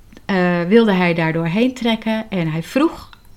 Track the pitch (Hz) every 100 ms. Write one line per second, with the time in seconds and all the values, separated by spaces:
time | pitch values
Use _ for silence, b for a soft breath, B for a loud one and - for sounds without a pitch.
0 | - - - 190 180 175 175 226 226 185
1 | 175 170 160 165 165 202 254 254 233 220
2 | 220 220 220 185 160 160 - - 339 -
3 | - - -